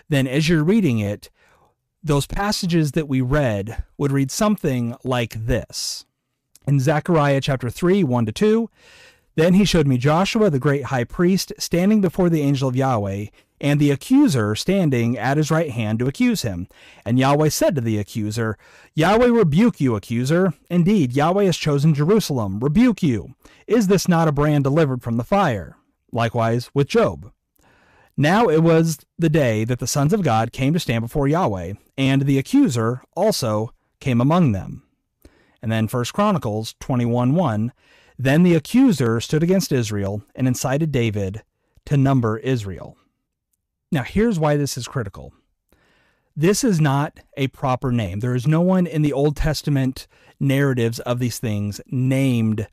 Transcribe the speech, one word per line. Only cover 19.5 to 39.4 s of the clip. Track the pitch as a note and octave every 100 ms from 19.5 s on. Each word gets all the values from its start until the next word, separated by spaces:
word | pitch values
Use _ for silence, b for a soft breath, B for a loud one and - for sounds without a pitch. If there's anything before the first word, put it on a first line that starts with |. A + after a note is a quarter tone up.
| C#3+ A#3 -
you, | C3+ G#2+
accuser. | - A#2 B2+ E3 F#3+ - _
Indeed, | F3 E3+ G#3+ C3+
Yahweh | B2+ D3+ F#3+ G3
has | E3
chosen | D#3 C#3+ D3+ C#3+
Jerusalem. | D3+ G#3+ - C#3 G#2 G2
Rebuke | C3 D3+ B3+ G3
you. | D#3+ A2+ - - b b b
Is | A3 F#3+
this | G3 -
not | E3+ E3
a |
brand | C#3+ D3 D3
delivered | C3+ D3 D3+ B2+
from | B2 A#2
the |
fire?'" | A#2+ G3+ F3+ G#2+ C#2+ - _ _ _
Likewise | A2+ A#2 A#2+ A2+ A#2+ - C#3
with | C#3
Job. | A#3 G3 D2+ F#2 _ _ _ b b b b b -
"Now | C#3+ G3 A#3
it | D#3+
was | E3 E3 E3 D#3 _ -
the | E3
day | D#3 C3 G#2+
that | A2+ B2+
the | B2
sons | D3 C#3+
of | G#3+
God | D#3+ A2 A2+
came | - C3+
to | E3+
stand | - A#2
before | A2+ D#3 C#3
Yahweh, | D#3 E3+ F#2+ F2 G2 _ -
and | C3+ C3+
the | C#3 C#3
accuser | C3+ C#4 C4 B2 A2+ B2+ _ -
also | G#3 - A#2 G#2+ A2 - _ _
came | - A#2+
among | B2+ E3+ E3
them." | F#2+ F#2 - _ _ _ _ b b b b
And | A2+
then | A2+ A2+
First | B2+ A#2+
Chronicles | - G#3 F3+ A#2 G#2+ A2+ -
twenty-one | - B2+ A#2+ A#2+ B2 D#3
one, | E3 G#2+ A2+ b b b b b
"Then | C3 D3
the | F3+ E3+
accuser | - A#3+ C4+ F3+ A#2+ A2+
stood | - D3+